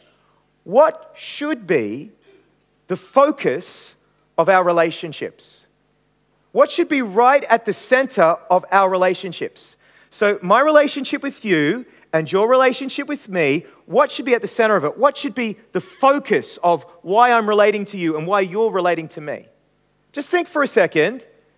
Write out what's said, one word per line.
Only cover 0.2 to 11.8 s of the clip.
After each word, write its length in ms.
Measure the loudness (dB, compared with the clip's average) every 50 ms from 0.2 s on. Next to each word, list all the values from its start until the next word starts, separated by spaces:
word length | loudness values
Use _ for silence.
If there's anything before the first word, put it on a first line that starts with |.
| _ _ _ _ _ _ _ _ -8
What 480 | 0 4 4 4 4 2 -4 -12 -20 -20
should 540 | -18 -16 -14 -10 -6 -4 -4 -6 -4 -2
be 460 | -2 0 0 0 -2 -6 -8 -12 -16 _ _ _ _ _ _ _ _ _ _ _ _ _ _ _
the 80 | -10 -10
focus 1000 | -10 -8 -2 2 2 2 2 2 -2 -2 -4 -4 -4 -6 -10 -12 -14 -16 -18 -20 _ _ _ _ _ _ _ -4
of 100 | -2 2
our 160 | 2 4 4 4
relationships? 1040 | 2 2 2 2 0 -2 -6 -12 -12 -12 -10 -12 -12 -14 _ -20 -20 -20 -20 _ _ _ _ _ _ _ _ _ _ _ _ _ _ _ _ _ _ 2
What 180 | 2 2 2
should 160 | 2 -2 -2
be 140 | 0 0 -2
right 420 | -2 -2 2 4 4 4 4 4 2
at 220 | 2 0 0 0
the 80 | -2 -6
center 640 | -6 -2 0 2 2 2 0 2 2 4 4 2 0 0 0
of 140 | 0 0 0 2
our 180 | 2 2 4 2
relationships? 840 | 2 2 0 0 0 -2 -8 -12 -10 -10 -10 -12 _ -14 -20 -20 -20 _ _ _ _ _ _ _
So 300 | -4 -2 0 0 0 -2
my 200 | 0 2 2 2
relationship 600 | 4 4 4 4 4 2 -2 -8 -8 -6 -6 -6
with 220 | -6 -8 -12 -8 -4
you 420 | -2 0 0 2 0 -2 -4